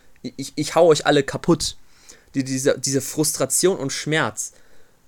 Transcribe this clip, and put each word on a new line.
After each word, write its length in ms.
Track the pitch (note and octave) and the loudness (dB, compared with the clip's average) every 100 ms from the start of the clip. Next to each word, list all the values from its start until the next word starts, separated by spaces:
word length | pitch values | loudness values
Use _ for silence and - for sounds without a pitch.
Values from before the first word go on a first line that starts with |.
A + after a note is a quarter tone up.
| - - | -20 -16
ich, 300 | B2+ - C3+ - | -14 -12 -10 -6
ich 200 | D3 E3 | 0 4
hau 120 | E3+ | 6
euch 180 | D3+ - | 6 4
alle 180 | D3 | 2
kaputt.“ 540 | C3+ - - D#3+ - - - - - - _ C3+ | 2 -2 2 2 0 -8 -20 -20 -20 -20 _ -6
Die, 80 | |
diese, 340 | C3 C3 C#3 - | -4 0 0 0
diese 220 | C#3 C3+ | -2 -2
Frustration 760 | - - D3+ - C#3 - F3+ G3 | -2 -2 -2 -2 -2 2 0 0
und 140 | C3+ | -4
Schmerz. 600 | - D3+ D#3 A#2 - - - - - - _ | -6 -2 0 -2 -4 -12 -14 -20 -20 -20 _